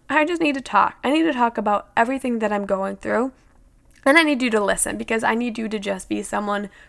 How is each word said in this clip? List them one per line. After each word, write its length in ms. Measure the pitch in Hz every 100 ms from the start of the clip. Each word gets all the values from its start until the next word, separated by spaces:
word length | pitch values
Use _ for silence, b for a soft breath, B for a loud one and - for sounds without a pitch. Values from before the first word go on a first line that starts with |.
| -
"I 160 | 285
just 160 | 302 339
need 140 | 320
to 60 | 269
talk. 380 | 247 202 202 -
I 80 | 240
need 140 | 311
to 80 | 330
talk 260 | 254 240 226
about 320 | 214 202 - -
everything 420 | 233 269 262 233
that 140 | 214
I'm 120 | 208
going 320 | 202 196 196 196
through. 360 | 214 208 262 - b _ _ _ _ - -
And 100 | 311
I 60 |
need 180 | 311 277
you 80 | 254
to 140 | 214
listen 320 | 202 185 - 208
because 260 | 226 226
I 120 | 240
need 240 | 226 240 226
you 100 | 220
to 100 | 214
just 300 | 202 190 -
be 140 | 208
someone 480 | 196 208 208 202 202 B